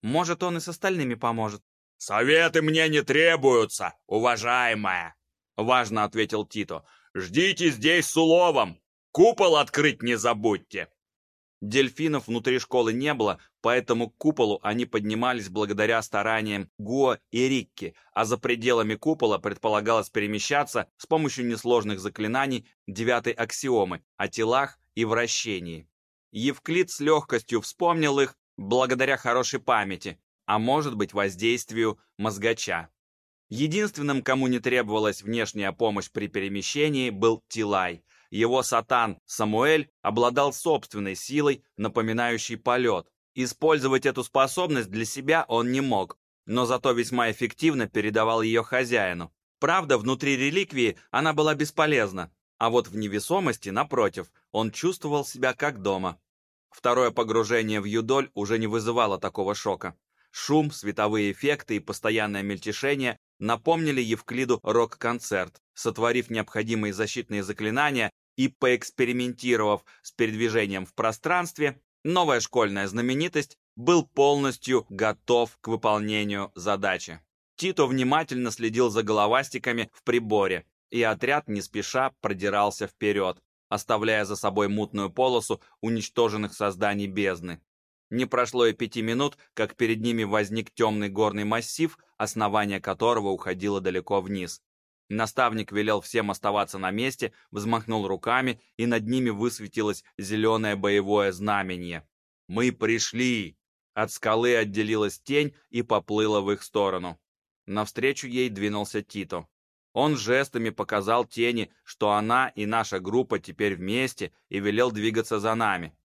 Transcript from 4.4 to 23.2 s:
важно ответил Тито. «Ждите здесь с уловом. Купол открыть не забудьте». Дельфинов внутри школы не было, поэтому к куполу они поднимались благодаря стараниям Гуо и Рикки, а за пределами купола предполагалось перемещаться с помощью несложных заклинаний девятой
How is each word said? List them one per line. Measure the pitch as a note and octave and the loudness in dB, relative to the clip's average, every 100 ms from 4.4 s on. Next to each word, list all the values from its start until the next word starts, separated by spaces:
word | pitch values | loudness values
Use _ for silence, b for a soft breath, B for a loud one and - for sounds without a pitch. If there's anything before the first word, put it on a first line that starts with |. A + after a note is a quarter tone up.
| A#2 B2 A#2+ A2 G2+ F2+ E2 - _ _ _ - | 0 2 2 0 -2 -2 -6 -16 _ _ _ -6
важно | A2 B2+ A2+ A2 | 2 2 2 -2
ответил | G#2 A2 G#2+ G#2+ G#2 | -2 0 0 -2 -4
Тито. | G#2+ F#2+ D#2+ b b b - | -6 -6 -8 b b b -10
«Ждите | F#2 A2 F#3+ F#3 E3+ | -4 0 0 2 -2
здесь | B2 C3+ E3+ - | 0 2 2 2
с | - | 2
уловом. | E3 E3 F3 C#3 G2+ E2 _ _ _ | 6 6 6 4 0 -4 _ _ _
Купол | - G#3 A3+ F#3+ D3+ | 6 6 8 4 6
открыть | C#3+ C#3+ D3 - | 4 2 2 2
не | A#2 A#2+ | -2 0
забудьте». | A#2 A2 A2 F#2+ _ G2 E2 _ _ _ _ _ _ _ | 2 2 0 0 _ -10 -10 _ _ _ _ _ _ _
Дельфинов | G2+ B2 C3 - D#3+ D3 A2+ | -2 2 2 0 -2 -2 -2
внутри | A#2 A#2 B2+ | -2 0 0
школы | - B2+ A2+ | 2 2 2
не | A#2 C#3+ | 2 -2
было, | C#3 G#2+ F2+ b _ | 0 0 -2 b _
поэтому | A2+ B2 A2+ A#2 A2+ | 2 2 2 0 0
к | _ | _
куполу | D3+ D3+ A2 G2+ | 0 2 2 2
они | G#2 A2 A#2+ | -2 -2 -2
поднимались | A2+ G#2 A2 B2 B2 F#2+ | -2 -2 -2 -2 -2 -6
благодаря | F#2+ G#2 G2+ G#2+ A#2 | -4 -2 2 2 2
стараниям | A2 G#2 G#2 A2+ A2 G2+ F2+ _ | 0 -2 0 0 0 -4 -8 _
Гуо | G#2 B2+ C3+ A2+ _ | -4 2 2 2 _
и | A2+ C3 | 0 2
Рикки, | C3+ G2 - F2 b b | 0 -4 -12 -14 b b
а | - A2 | -2 0
за | A#2+ | 0
пределами | B2 A#2+ A#2 A#2+ G#2+ G#2+ | 0 0 2 2 2 0
купола | D3+ D#3 A#2 G2 | -2 2 2 2
предполагалось | G#2 G2 A2+ G#2+ G#2+ A2+ G2 | -2 -2 0 0 2 0 0
перемещаться | - G#2 G#2 - C#3+ C#3+ A#2+ G#2+ _ | -2 -2 -4 -2 -2 0 -4 -6 _
с | - | -2
помощью | D#3+ D3+ B2+ A#2+ | 0 0 -2 -4
несложных | A2+ A#2+ A#2+ G#2 G2 | -4 2 2 2 -4
заклинаний | G2 - G#2+ B2 C#3 B2 b b - | -6 -6 -4 -2 -2 -4 b b -14
девятой | G2 A#2 A#2+ | -4 0 0